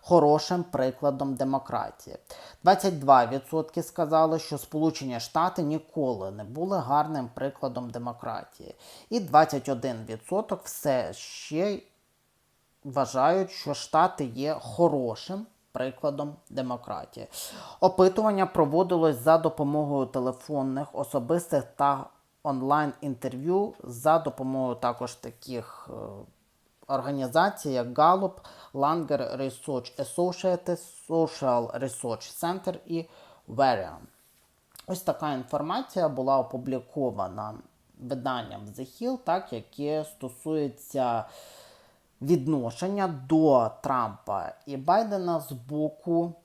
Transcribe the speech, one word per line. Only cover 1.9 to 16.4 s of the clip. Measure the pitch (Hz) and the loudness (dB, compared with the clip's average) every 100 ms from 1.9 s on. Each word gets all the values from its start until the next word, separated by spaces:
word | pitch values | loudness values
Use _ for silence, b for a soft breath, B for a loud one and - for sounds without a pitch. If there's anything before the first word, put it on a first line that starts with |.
| - - - _ B B B | -12 -18 -18 _ B B B
Двадцять | 175 196 196 160 | 4 6 4 0
два | 139 131 120 | 6 8 8
відсотки | 135 - 160 156 - | -2 -2 -4 -2 -6
сказали, | 165 - 156 160 160 160 | -6 -4 2 4 4 2
що | - - | -4 -8
Сполучені | - 151 160 156 135 120 | -6 0 0 0 -6 -6
Штати | - 160 180 180 | -4 0 0 0
ніколи | 147 156 - 165 131 107 95 | -2 -4 -6 -2 -2 -2 -6
не | 104 | -10
були | 104 139 185 196 | -10 -6 -2 -2
гарним | 123 143 151 151 120 | 0 0 0 -4 -6
прикладом | - 135 - 135 123 120 | -6 -6 -4 -6 -6 -8
демократії. | 120 120 117 120 113 - - - - B B B | -8 -8 -8 -10 -10 -12 -20 -20 -20 B B B
І | 226 | -4
двадцять | 175 151 156 143 127 | 6 6 6 0 -2
один | 127 131 113 110 | -4 -4 -6 -8
відсоток | 110 - 190 214 196 | -12 -4 -4 -2 -8
все | - - 151 127 85 | -8 -6 0 0 -2
ще | 98 - - - 151 202 196 _ _ _ _ _ _ _ _ _ _ | -8 -14 -16 -6 -2 -2 -4 _ _ _ _ _ _ _ _ _ _
вважають, | 139 131 123 131 143 190 185 | -4 -2 0 4 4 4 0
що | - 147 | -6 -6
Штати | 143 - 156 180 185 | -6 0 2 2 0
є | 135 117 143 156 | -6 -4 -4 -4
хорошим | 117 110 170 143 123 110 - 190 226 _ _ | -8 2 4 4 -2 -4 -8 -10 -12 _ _
прикладом | 123 131 - 147 139 147 147 | -6 -6 -2 -4 -4 -8 -10